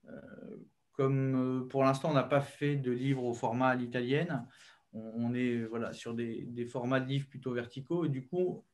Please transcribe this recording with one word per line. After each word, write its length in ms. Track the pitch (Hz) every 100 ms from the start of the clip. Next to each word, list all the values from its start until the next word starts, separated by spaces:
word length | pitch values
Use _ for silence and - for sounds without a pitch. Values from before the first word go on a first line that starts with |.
| -
Euh, 120 | - - - - - - _ _
comme, 680 | - 135 139 131 131 127 131
euh, 60 | 127
pour 140 | 135
l'instant, 280 | 135 139 170
on 40 |
n'a 100 | 147
pas 180 | 127 143
fait 340 | 139 - 143 143
de 140 | 123
livres 340 | 120 135 135
au 80 | 123
format 360 | 117 120 117 127
à 60 |
l'italienne, 720 | 127 120 123 123 139 170 139 117 - - - _
on, 200 | 110 110 110
on 180 | 117
est, 300 | 123 123 120
voilà, 300 | 113 117 107
sur 180 | - -
des, 300 | 117 120 113
des 240 | 139 120 120
formats 340 | 131 123 131
de 60 | 131
livres 220 | 139 139
plutôt 240 | - 131
verticaux. 520 | 120 117 - 139 170
Et 40 | 165
du 180 | 131 127
coup 380 | 180 185 - -